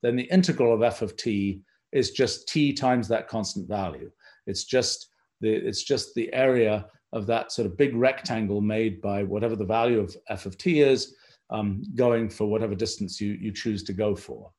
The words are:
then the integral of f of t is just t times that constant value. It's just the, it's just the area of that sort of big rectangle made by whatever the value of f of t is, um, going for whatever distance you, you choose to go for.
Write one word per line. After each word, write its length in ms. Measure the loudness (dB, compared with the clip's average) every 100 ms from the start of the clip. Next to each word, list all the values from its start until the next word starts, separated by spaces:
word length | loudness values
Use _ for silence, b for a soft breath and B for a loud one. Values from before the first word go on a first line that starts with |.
then 120 | 0
the 100 | -2
integral 500 | 2 4 4 4 4
of 80 | 6
f 180 | 4 2
of 160 | -6 -4
t 460 | -2 0 0 -4 b b b
is 180 | -2 -2
just 360 | 2 0 0 -4
t 260 | 0 2
times 340 | 2 2 2 2
that 200 | -2 -2
constant 380 | -6 -4 -6 -6
value. 440 | -4 -4 -8 -14 _ b b -10
It's 180 | -8
just 440 | 0 0 0 -4 -10 _ _ _
the, 100 | 0
it's 340 | 0 -2 -6
just 300 | -2 -2 -2
the 160 | -4 -4
area 500 | 2 4 4 4 2 -4 b _
of 120 | -6 -2
that 220 | -2 -2
sort 140 | -4
of 140 | -4 2
big 160 | 2
rectangle 680 | 4 2 2 -4 -2 0 0
made 400 | 0 2 0 -2
by 220 | -4 -2
whatever 340 | -2 -2 -2 -2
the 80 |
value 360 | 0 2 4 2
of 140 | 0 -6 -10
f 160 | -10
of 140 | -10 -4
t 240 | 0 4
is, 320 | 6 4 0 b b b _
um, 320 | -4 -2 -2 -6
going 340 | 0 2 4 0
for 180 | -2 -2
whatever 280 | 0 -2
distance 460 | -2 -4 -4 -8 -4
you, 120 | -6
you 200 | -4 -6
choose 320 | -6 -4 -4
to 80 | -6
go 240 | -2 -2 -2
for. 340 | -6 -16 -16